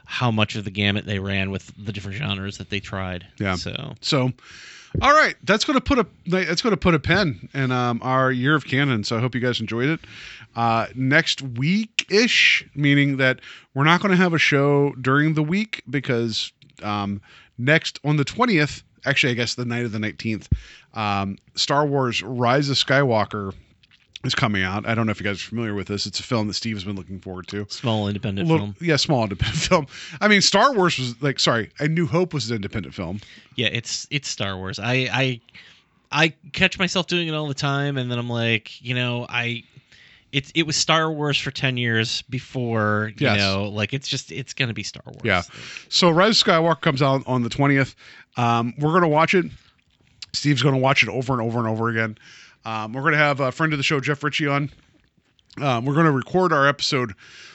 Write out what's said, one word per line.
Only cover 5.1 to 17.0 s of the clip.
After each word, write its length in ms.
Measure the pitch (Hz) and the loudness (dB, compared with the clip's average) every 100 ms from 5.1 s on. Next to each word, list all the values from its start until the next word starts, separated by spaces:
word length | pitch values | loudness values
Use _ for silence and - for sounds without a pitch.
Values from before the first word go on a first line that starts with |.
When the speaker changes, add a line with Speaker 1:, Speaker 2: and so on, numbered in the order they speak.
Speaker 2:
right, 220 | 302 247 - | 6 4 2
that's 220 | - 214 - | 0 0 2
gonna 160 | 269 | 0
put 160 | - 269 | 2 2
a, 80 | 196 - - | 0 -4 -2
that's 360 | 185 165 170 | -2 0 0
gonna 160 | 240 196 | 0 2
put 160 | 185 | 4
a 40 | 156 | 2
pin 520 | 156 175 180 101 - | 4 2 2 -2 -6
in, 180 | 139 131 | -4 0
um, 300 | 127 123 120 | 0 0 0
our 300 | 127 131 131 | 0 2 2
year 220 | 127 131 | 2 2
of 100 | 156 | 2
Cannon. 400 | - 131 143 117 | 2 0 2 2
So 140 | 101 113 | 0 0
I 20 | |
hope 140 | 123 | 0
you 80 | 123 | 0
guys 180 | 123 113 | 0 -2
enjoyed 300 | 110 113 135 | -2 -2 0
it. 100 | 160 - - - - - - | -2 -6 -20 -18 -20 -10 -2
Uh, 300 | 117 113 104 | 2 2 0
next 480 | 123 131 151 160 - | -2 2 2 2 -2
week-ish, 1200 | 139 117 143 202 220 - - 196 233 - - - - | -6 -2 0 0 -2 -6 0 2 4 4 4 2 -2
meaning 440 | 143 143 143 143 135 | 0 4 4 4 2
that 220 | 131 127 - - - | 2 0 -6 -20 -8
we're 100 | 131 | 0
not 160 | 151 175 | 4 4
gonna 160 | 202 180 | 4 4
have 160 | 180 | 4
a 60 | 160 | 4
show 540 | - 143 143 143 143 127 | 2 4 4 4 2 0
during 340 | 127 139 156 | 2 4 4
the 80 | 156 | 2
week 400 | 151 190 220 - - | 0 0 -2 -6 -6
because, 640 | 139 127 117 117 107 - - - - | -4 -2 0 0 -2 -6 -10 -20 -10
um, 380 | 104 104 | -6 -4